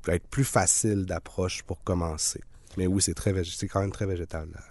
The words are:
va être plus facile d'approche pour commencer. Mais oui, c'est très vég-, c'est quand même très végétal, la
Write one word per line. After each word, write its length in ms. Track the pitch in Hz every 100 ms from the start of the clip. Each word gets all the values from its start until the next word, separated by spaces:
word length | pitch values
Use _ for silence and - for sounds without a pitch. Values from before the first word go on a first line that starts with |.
va 100 | -
être 120 | 87 -
plus 180 | -
facile 600 | 131 113 92 - 110 101 92
d'approche 560 | 85 - - 92 -
pour 200 | - -
commencer. 580 | - 87 85 80 - - - - - -
Mais 100 | 92
oui, 140 | 98
c'est 140 | -
très 180 | 87 107
vég-, 220 | 95 85 -
c'est 120 | 98
quand 120 | 98
même 120 | 98
très 140 | - 98
végétal, 420 | 90 82 80 78
la 80 | 82 -